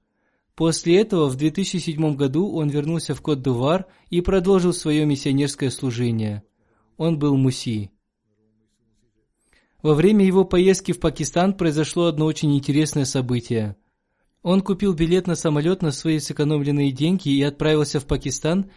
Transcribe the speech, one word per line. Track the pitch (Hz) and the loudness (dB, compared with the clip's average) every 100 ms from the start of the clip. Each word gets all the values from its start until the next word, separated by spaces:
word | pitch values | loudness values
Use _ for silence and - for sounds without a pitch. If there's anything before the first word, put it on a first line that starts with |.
| _ _ _ _ _ - | _ _ _ _ _ -4
После | 160 156 170 175 | -2 0 2 2
этого | 220 180 147 | 4 2 0
в | 131 | 0
две | 156 | -2
тысячи | 151 190 180 | -2 -4 -4
седьмом | 170 151 156 139 | -4 -2 -2 0
году | 139 143 202 | 0 0 -2
он | 165 147 | -2 -2
вернулся | 147 147 165 156 | -2 -2 -4 -4
в | 135 | -6
Кот-д'Ивуар | - 139 131 120 131 185 185 _ _ | -4 -2 0 0 0 -2 -4 _ _
и | 175 | -2
продолжил | 175 190 175 196 175 | 0 0 4 4 2
свое | 175 156 151 151 | 0 0 0 2
миссионерское | 139 143 139 143 - 135 | 0 0 0 0 -2 -4
служение. | - 131 117 120 113 107 104 - _ _ _ _ - | -4 -6 -2 -2 -2 -4 -6 -12 _ _ _ _ -4
Он | 165 156 | -2 0
был | 147 135 | 2 2
муси. | 131 127 127 110 98 - _ _ _ _ 107 110 110 _ 117 _ _ _ _ _ _ _ _ _ | 2 0 -4 -6 -6 -14 _ _ _ _ _ _ _ _ _ _ _ _ _ _ _ _ _ _
Во | 156 | 0
время | 147 180 214 190 | 4 6 6 4
его | 185 185 | 4 4
поездки | 180 190 190 - | 4 4 2 0
в | 170 | -2
Пакистан | 165 - 147 170 185 | -2 -2 -2 0 0
произошло | 196 170 147 151 175 170 | 2 0 0 -2 0 0
одно | 151 156 | 0 -2
очень | 151 151 143 | 0 0 0
интересное | 139 143 151 151 131 | 2 0 0 0 -2
событие. | 139 123 120 117 113 107 101 _ _ _ _ _ _ | -2 -2 -4 -2 -4 -4 -8 _ _ _ _ _ _
Он | 175 190 | 0 0
купил | 190 185 202 160 | 0 -2 -2 0
билет | 165 185 180 | 2 2 0
на | 165 | -2
самолет | 170 147 156 185 | 0 0 0 0
на | 160 | -2
свои | 135 165 156 | -2 -2 -2
сэкономленные | - 156 151 151 143 143 139 | -4 -4 0 0 0 0 0
деньги | 131 156 185 143 | 0 0 0 0
и | 139 | 0
отправился | 143 143 151 156 147 147 | 0 0 0 2 0 -2
в | - | -2
Пакистан, | 139 139 - 156 180 196 | -4 -4 -4 -2 -2 -2